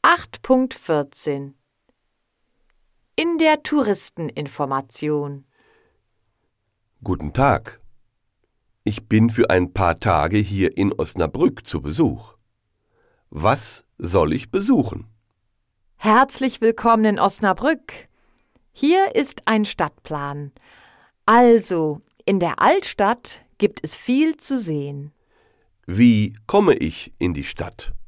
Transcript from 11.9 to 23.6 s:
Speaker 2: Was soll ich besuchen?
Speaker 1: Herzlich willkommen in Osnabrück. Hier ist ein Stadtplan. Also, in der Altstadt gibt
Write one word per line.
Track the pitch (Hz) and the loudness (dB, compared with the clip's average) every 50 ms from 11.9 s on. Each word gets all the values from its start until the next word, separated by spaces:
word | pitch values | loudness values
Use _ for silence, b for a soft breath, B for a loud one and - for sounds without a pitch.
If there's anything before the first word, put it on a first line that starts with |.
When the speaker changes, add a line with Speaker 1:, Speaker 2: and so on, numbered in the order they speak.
| 80 120 165 113 67 104 - - _ _ _ _ _ _ _ _ _ _ _ _ _ _ _ _ _ _ _ _ | -2 0 0 0 0 -4 -14 -20 _ _ _ _ _ _ _ _ _ _ _ _ _ _ _ _ _ _ _ _
Speaker 2:
Was | - 73 78 104 123 - 113 - - - _ _ _ _ | -12 -2 0 0 0 0 -4 -14 -16 -18 _ _ _ _
soll | - 87 85 98 80 76 80 | -10 0 2 2 2 2 0
ich | 131 - - | -4 -6 -4
besuchen? | - 190 202 220 269 180 127 - - - - - _ _ _ _ _ _ _ _ _ _ _ _ _ _ _ _ _ | -4 -4 2 2 2 2 2 -2 -4 -12 -14 -16 _ _ _ _ _ _ _ _ _ _ _ _ _ _ _ _ _
Speaker 1:
Herzlich | _ - 214 214 240 269 262 - - 269 262 - - - | _ 0 2 4 4 4 2 0 -4 -4 -4 -4 0 0
willkommen | 226 226 226 - 233 226 220 220 | 0 0 2 2 2 4 4 4
in | 220 208 - | 2 2 2
Osnabrück. | - 196 - - 220 196 190 - - 285 320 - _ - - - - _ _ _ _ _ _ _ _ _ _ _ _ _ _ | 0 0 0 0 -2 -2 -2 0 0 -2 -2 -2 _ -20 -20 -20 -20 _ _ _ _ _ _ _ _ _ _ _ _ _ _
Hier | - - 294 339 381 392 - - | -2 0 2 4 4 2 2 0
ist | - 294 - - - _ | -2 -2 -2 -6 -8 _
ein | - 220 220 214 | 0 0 0 0
Stadtplan. | 202 - - 170 147 _ _ _ - 156 147 143 143 143 147 147 139 _ b b b b b b b b b b b b b _ | -2 -2 -4 -4 -4 _ _ _ -10 -8 -8 -8 -8 -8 -10 -12 -14 _ b b b b b b b b b b b b b _
Also, | - 220 233 247 240 233 226 - - 185 170 160 156 147 147 _ _ _ _ _ | 4 6 8 8 8 8 6 4 0 -2 -2 0 -2 -4 -6 _ _ _ _ _
in | - 196 190 | 0 0 2
der | 180 170 - - - | 0 -2 0 2 2
Altstadt | 214 330 392 - - - - 202 196 233 247 _ - - - _ _ _ | 4 4 2 0 -4 -4 -2 0 0 0 -2 _ -20 -20 -20 _ _ _
gibt | _ | _